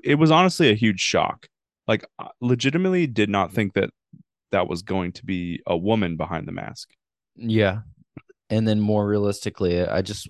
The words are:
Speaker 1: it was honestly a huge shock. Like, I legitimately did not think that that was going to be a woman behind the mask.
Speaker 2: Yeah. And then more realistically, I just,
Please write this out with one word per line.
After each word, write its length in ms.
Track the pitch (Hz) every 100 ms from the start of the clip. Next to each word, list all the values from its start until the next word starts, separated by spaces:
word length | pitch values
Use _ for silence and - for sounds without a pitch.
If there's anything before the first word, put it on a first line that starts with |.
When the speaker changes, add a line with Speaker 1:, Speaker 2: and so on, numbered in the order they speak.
Speaker 1:
it 120 | - 147
was 140 | 160
honestly 380 | 160 185 - 139
a 60 |
huge 260 | 107 113 95
shock. 460 | - 87 82 - - _ _ _ -
Like, 180 | 110 - -
I 100 | - -
legitimately 640 | 123 120 135 165 190 180 151
did 240 | 107 104
not 220 | 98 92
think 220 | 113 101
that 160 | 101 - - _ - _ _ -
that 180 | 95 87
was 140 | 87
going 300 | 101 95 87
to 120 | -
be 380 | - 90 87 82 -
a 100 | 87
woman 400 | 98 113 90 82
behind 300 | 80 80 -
the 40 |
mask. 380 | - 52 - - _ _ _ _ -
Speaker 2:
Yeah. 420 | 117 110 98 107 - - _ - _ _ -
And 160 | 110 110
then 140 | 107
more 260 | 104 107 104
realistically, 720 | 104 101 101 104 - 90 87
I 200 | 90 92
just, 260 | 95 101